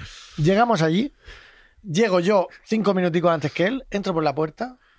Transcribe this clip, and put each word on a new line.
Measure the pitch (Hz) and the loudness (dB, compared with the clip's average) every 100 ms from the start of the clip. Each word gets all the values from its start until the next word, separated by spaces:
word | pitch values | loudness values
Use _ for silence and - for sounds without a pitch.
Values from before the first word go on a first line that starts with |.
| - - - - | -18 -18 -14 -2
Llegamos | 156 196 240 196 | 2 4 2 2
allí, | 160 180 277 _ - - - _ _ _ | 2 0 -2 _ -20 -20 -20 _ _ _
llego | 202 160 226 269 | -6 0 2 2
yo | 262 202 170 - | 2 2 0 -6
cinco | - 220 202 | -4 -2 0
minuticos | 185 180 170 170 | 2 0 2 2
antes | 160 147 | 0 -2
que | - 185 | -2 -2
él, | 262 - | -2 -6
entro | 202 196 | -6 -4
por | 165 | -2
la | 147 | -2
puerta, | 139 156 - 247 254 _ | -2 -4 -6 -12 -12 _